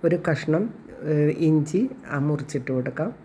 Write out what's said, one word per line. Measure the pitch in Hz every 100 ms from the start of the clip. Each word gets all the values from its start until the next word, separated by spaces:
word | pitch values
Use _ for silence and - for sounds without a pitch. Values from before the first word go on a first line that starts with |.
ഒരു | 170 175 -
കഷ്ണം, | 151 - 156 226 - - - 151
ഏഹ്, | 151 147 - 165
ഇഞ്ചി, | 156 147 185 262 - -
ആ, | 139 147
മുറിച്ചിട്ട് | 147 143 139 127 131
കൊടുക്കാം. | 127 123 170 -